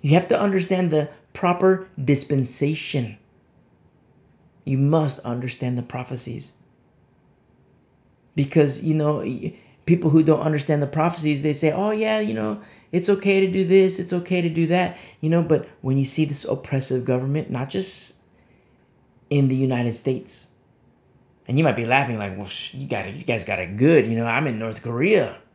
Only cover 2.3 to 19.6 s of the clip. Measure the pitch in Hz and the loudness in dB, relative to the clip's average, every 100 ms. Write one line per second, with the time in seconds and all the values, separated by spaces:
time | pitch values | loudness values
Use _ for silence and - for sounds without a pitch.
2.3 | 139 123 - 143 156 - 147 117 104 _ | -2 -2 -2 -4 -2 -4 -4 -6 -10 _
3.3 | _ _ _ _ _ _ _ _ _ _ | _ _ _ _ _ _ _ _ _ _
4.3 | _ _ _ - 135 143 160 151 - 120 | _ _ _ -4 0 2 2 0 -4 -8
5.3 | 120 127 - 127 123 120 127 123 127 - | -6 -6 -6 -4 -4 -6 -10 -8 -10 -8
6.3 | 120 - _ _ _ _ _ _ _ _ | -10 -14 _ _ _ _ _ _ _ _
7.3 | _ _ _ _ _ _ _ _ _ _ | _ _ _ _ _ _ _ _ _ _
8.3 | - 139 170 147 135 160 156 151 151 - | -4 0 2 2 0 -2 0 0 -2 -4
9.3 | 127 165 - _ _ - 170 170 156 156 | -6 -8 -10 _ _ 0 2 6 6 6
10.3 | 151 156 151 143 147 143 160 165 165 151 | 4 2 -2 0 0 0 0 0 0 -2
11.3 | 143 151 143 160 151 208 214 220 214 214 | 0 0 0 0 2 -2 0 0 0 0
12.3 | 220 214 208 - - _ 175 175 196 196 | -2 -4 -4 -10 -20 _ -2 0 0 4
13.3 | 196 190 180 185 190 190 185 175 180 175 | 2 2 2 4 6 6 2 -4 -4 -2
14.3 | 180 170 160 165 180 175 175 - - 156 | 0 0 0 2 2 0 -4 -20 -6 0
15.3 | 170 165 - - - - 135 135 - 151 | 2 2 0 0 -8 -2 0 0 0 -2
16.3 | 139 - 131 - 135 131 127 127 127 135 | -2 -4 -6 -2 -4 -2 -4 0 -2 0
17.3 | 147 - 131 139 190 190 - - - _ | -4 -4 -6 -4 -6 -6 -10 -16 -20 _
18.3 | _ _ _ _ _ _ _ _ _ _ | _ _ _ _ _ _ _ _ _ _
19.3 | 143 139 131 | 2 2 2